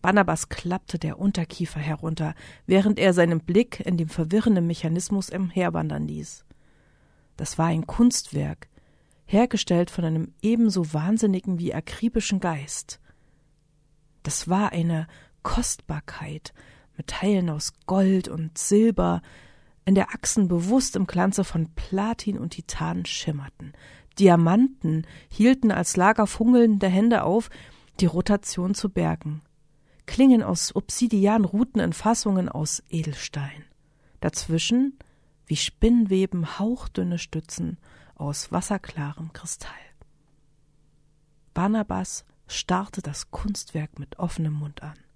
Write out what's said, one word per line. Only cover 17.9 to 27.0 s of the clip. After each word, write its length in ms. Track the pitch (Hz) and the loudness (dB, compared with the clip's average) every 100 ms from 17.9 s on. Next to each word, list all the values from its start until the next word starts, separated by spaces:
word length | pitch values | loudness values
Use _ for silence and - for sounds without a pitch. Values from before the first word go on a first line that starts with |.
| 190 190 190 180 | 2 4 2 0
und 300 | 160 160 - | -8 -8 -6
Silber, 640 | - 202 226 190 175 175 - - - - _ _ - | 2 4 4 2 0 -2 -6 -20 -20 -20 _ _ 2
in 100 | 196 | 2
der 140 | - | 2
Achsen 380 | - - - 185 | -4 -2 0 2
bewusst 480 | 175 175 254 254 190 | 0 2 2 2 -2
im 100 | 185 | -2
Glanze 380 | 175 185 196 | 2 2 2
von 300 | 185 170 160 - | -2 -2 -4 -6
Platin 640 | - 190 208 233 - 196 | -4 -2 -2 -4 -6 -6
und 120 | 160 | -8
Titan 540 | - - - 160 175 175 | -10 -10 -6 -4 -4 -6
schimmerten. 680 | - - 147 139 _ - - - - - - | -6 -4 -6 -8 _ -20 -20 -20 -20 -20 4
Diamanten 880 | 196 170 165 196 262 262 165 160 160 - - | 6 8 6 4 2 2 -2 -2 -4 -16 -18
hielten 420 | - 220 262 233 | 2 4 6 2
als 240 | 190 170 - | 2 0 4
Lager 300 | 185 220 208 | 4 4 0
funkelnde 640 | - 226 247 233 202 190 | 2 4 6 6 4 2
Hände 360 | 185 | 4